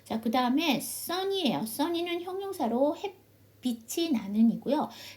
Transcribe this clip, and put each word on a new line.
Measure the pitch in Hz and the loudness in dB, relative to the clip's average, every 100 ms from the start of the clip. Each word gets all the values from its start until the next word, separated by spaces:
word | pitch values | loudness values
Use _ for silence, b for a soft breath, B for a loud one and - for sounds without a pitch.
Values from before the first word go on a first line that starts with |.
자, | - 220 | -6 -4
그다음에 | 226 254 247 269 330 220 | 2 2 4 4 4 0
sun이에요. | - - - 349 392 392 294 147 | -2 -8 -4 -2 0 0 0 0
sun이는 | 220 - 320 339 349 339 | -2 -2 -2 0 -2 -4
형용사로 | 359 370 392 349 240 233 285 330 | -4 -6 -6 -2 0 2 2 0
햇빛이 | 392 - - - - - 254 226 - - 330 | -6 -10 -20 -20 -20 -6 -4 -4 -6 -2 0
나는이고요. | 226 196 208 226 180 - 294 - B B | 0 0 4 4 4 0 0 -2 B B